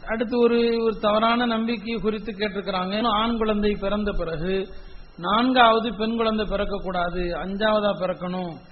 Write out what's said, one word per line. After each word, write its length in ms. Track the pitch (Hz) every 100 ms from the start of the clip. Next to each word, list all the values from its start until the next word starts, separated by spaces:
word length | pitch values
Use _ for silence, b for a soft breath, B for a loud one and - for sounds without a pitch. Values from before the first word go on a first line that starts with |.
| -
அடுத்து 320 | 220 233 240
ஒரு, 440 | 233 233 233 233
ஒரு 140 | 226 214
தவறான 460 | 214 214 226 233 240
நம்பிக்கை 500 | 226 226 214 208 226
குறித்து 360 | 202 214 233
கேட்டிருக்கிறாங்க. 760 | 190 208 190 185 190 185 208 233
ஆண் 300 | 208 226 233
குழந்தை 400 | 220 208 208 202
பிறந்த 320 | 190 208 208
பிறகு 640 | 202 165 160 175 190 190 B B B B -
நான்காவது 800 | 175 214 247 254 233 226 226 190
பெண் 200 | 220 233
குழந்தை 300 | 226 214 208
பிறக்கக்கூடாது, 840 | 196 202 196 175 180 175 175 175 165
அஞ்சாவதா 480 | 180 196 220 214 208 180
பிறக்கணும் 580 | 180 180 180 180 180 147 -